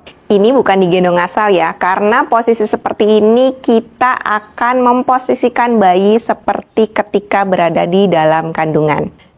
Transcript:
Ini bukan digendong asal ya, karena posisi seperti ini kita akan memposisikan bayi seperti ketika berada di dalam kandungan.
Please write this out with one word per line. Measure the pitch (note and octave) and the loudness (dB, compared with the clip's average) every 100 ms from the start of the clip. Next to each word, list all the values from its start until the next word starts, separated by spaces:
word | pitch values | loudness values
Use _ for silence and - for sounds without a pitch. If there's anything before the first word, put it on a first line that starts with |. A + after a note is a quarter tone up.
| - - - | -20 -14 -2
Ini | G3+ G#3+ | 2 2
bukan | C4+ - F#3+ | 2 2 2
digendong | F3+ F3+ F3+ F3 | 2 2 2 0
asal | F3+ - G#3 F3+ | -2 -2 0 0
ya, | E3 F#3 | -2 -2
karena | F3+ F#3+ G#3 B3 D4 | -4 0 0 0 0
posisi | A3+ A3+ A3+ G#3+ | 0 0 -2 -2
seperti | B3 - - G#3+ G#3+ | -4 -4 -2 0 2
ini | G#3+ A#3+ C4 C4 | 4 2 2 0
kita | - A3+ - - B3+ - | 0 0 -2 -2 -2 -2
akan | - G#3 - - A#3+ B3+ | -4 -6 -6 -6 -2 0
memposisikan | B3 B3 B3 B3+ B3+ B3 B3 B3 A#3+ A3+ | 0 0 0 -2 -2 -2 -2 0 0 2
bayi | F#3+ F3+ G3+ A3+ | 2 2 2 0
seperti | - G#3+ - G3 - - G#3+ | -2 -6 -6 -6 -6 -4 -2
ketika | - G3+ G3+ G3+ G3 G3 | -4 -4 -6 -2 -2 0
berada | F3+ E3 E3+ E3+ | 0 0 -2 -2
di | F#3+ G3+ | 0 2
dalam | E3 D#3 D#3+ E3 | 2 2 0 -2
kandungan. | D#3+ D#3+ D#3 D3+ D#3 - - _ | -4 -2 0 0 -2 -6 -12 _